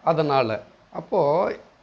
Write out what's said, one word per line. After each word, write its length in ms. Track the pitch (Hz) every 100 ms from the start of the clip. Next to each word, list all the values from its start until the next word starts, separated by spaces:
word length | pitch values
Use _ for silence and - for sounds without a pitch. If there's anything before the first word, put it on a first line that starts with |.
அதனால 580 | - 160 151 135 120 104 - - _
அப்போ 580 | - 165 202 143 160 202 - - _